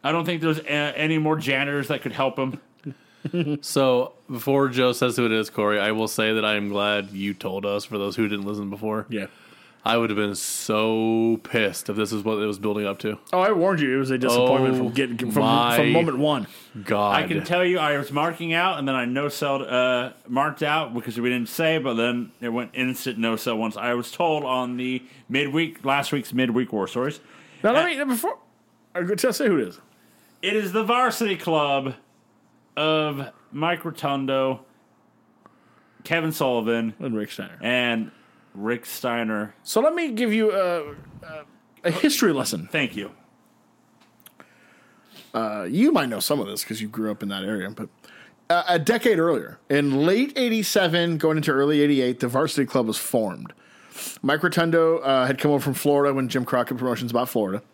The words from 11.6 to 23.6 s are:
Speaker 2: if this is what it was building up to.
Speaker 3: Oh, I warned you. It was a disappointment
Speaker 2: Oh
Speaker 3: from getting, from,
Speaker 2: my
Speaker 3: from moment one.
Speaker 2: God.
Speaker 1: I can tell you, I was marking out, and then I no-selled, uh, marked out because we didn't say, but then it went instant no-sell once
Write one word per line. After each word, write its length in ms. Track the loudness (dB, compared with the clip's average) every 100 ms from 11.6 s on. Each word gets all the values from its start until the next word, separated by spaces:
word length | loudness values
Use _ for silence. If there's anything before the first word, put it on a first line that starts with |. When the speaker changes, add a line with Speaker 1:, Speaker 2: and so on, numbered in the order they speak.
| 0 -2 -6
Speaker 2:
if 60 |
this 180 | -2 -2
is 120 | -2
what 140 | -2 -2
it 40 | -2
was 120 | -2
building 260 | -4 -2
up 140 | -4 -4
to. 220 | -6 -8 -4
Speaker 3:
Oh, 60 | 2
I 140 | 2
warned 260 | 4 2 2
you. 160 | 2
It 40 | 0
was 100 | 0
a 80 | 0
disappointment 560 | 2 4 6 6 4
Speaker 2:
Oh 40 | 2
Speaker 3:
from 120 | 0
getting, 260 | 0 -2 -2 -2
from, 100 | 2
Speaker 2:
my 320 | 4 4 4 4
Speaker 3:
from 160 | 4
moment 260 | 4 2 0
one. 300 | 0 0 -4 -12 -18 -16
Speaker 2:
God. 320 | -2 2 4 2
Speaker 1:
I 60 | 2
can 160 | -2
tell 200 | 0 2
you, 140 | 2 2
I 180 | 0 0
was 140 | -2
marking 440 | -2 -2 -2 -2
out, 260 | 0 0 0
and 80 | -2
then 80 | 0
I 80 |
no-selled, 580 | 0 -2 -2 -2 -2 -2
uh, 480 | 0 2 4 2 -2 -10 -4
marked 380 | 0 0 0
out 280 | 0 0 -2
because 280 | -6 -6 -2
we 80 | 0
didn't 180 | 0 -4
say, 300 | 0 2 2
but 160 | 0
then 380 | 0 0 0 -6 _
it 80 | -6
went 240 | -4 -6
instant 440 | -4 -4 -4 -6 -2
no-sell 380 | -2 -2 -2
once 200 | -2